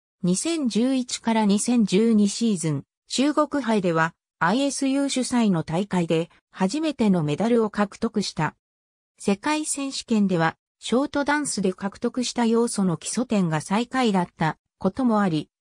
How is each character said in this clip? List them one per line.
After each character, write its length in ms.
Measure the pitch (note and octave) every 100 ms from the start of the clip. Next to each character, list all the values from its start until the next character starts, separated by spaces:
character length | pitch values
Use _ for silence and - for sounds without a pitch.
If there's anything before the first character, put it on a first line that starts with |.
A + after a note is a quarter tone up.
| _ _
二 140 | F3 F#3
千 340 | D#4+ E4 C4
十 240 | G3+ B3+
一 240 | C4 B3 -
か 160 | -
ら 100 | A3
二 140 | G#3 G#3
千 260 | - A#3+
十 300 | G3+ F#3 A3+
二 160 | A3 G3+
シ 240 | - A#3
ー 20 | F#3+
ズ 160 | D#3+
ン、 120 | C#3+ - _ -
中 260 | - C#4+
国 280 | D4 D4 C#4+
杯 200 | A3+ G#3+
で 100 | F3+
は、 220 | D#3+ D#3+ - _ -
ア 160 | E3
イ 80 | A#3
エ 80 | C#4
ス 180 | - C4+
ユ 160 | C4+
ー 40 | C#4
主 100 | C4
催 300 | B3 B3 A3
の 140 | E3+
大 220 | - E3 G3+
会 200 | F#3 E3+
で、 240 | D#3+ E3+ _ _
初 300 | - F#3+ D4
め 140 | D#4+
て 160 | C#4 A3
の 120 | F3+
メ 140 | D3 D3
ダ 100 | A3
ル 120 | A#3+
を 60 | G#3+
獲 320 | - G#3 -
得 220 | A3+ G#3+
し 100 | F#3+
た。 240 | - D#3 - _ _ _ _ _ -
世 200 | - G3+
界 280 | D4 D4+
選 280 | D4+ - C#4
手 100 | -
権 240 | - A3 G3
で 120 | F3
は、 180 | D#3+ - _ _
シ 160 | - A#3+
ョ 100 | C#4+
ー 20 |
ト 160 | D4
ダ 140 | C#4+ D4
ン 80 | C#4+
ス 160 | -
で 100 | F#3
獲 280 | F#3 G3 -
得 240 | A#3+ B3+
し 80 | A#3+
た 140 | - A3+
要 200 | A#3 A#3
素 180 | -
の 120 | F#3+ D#3+
基 80 | -
礎 200 | - B3+
点 220 | G#3 F3
が 120 | D#3
最 260 | - G3+ A#3+
下 160 | C4
位 80 | A#3+
だ 120 | F#3+
っ 60 | F3 -
た 220 | D#3+ - _ -
こ 140 | F#3+
と 140 | -
も 160 | B3+ G#3+
あ 80 | G3
り、 200 | D#3 - _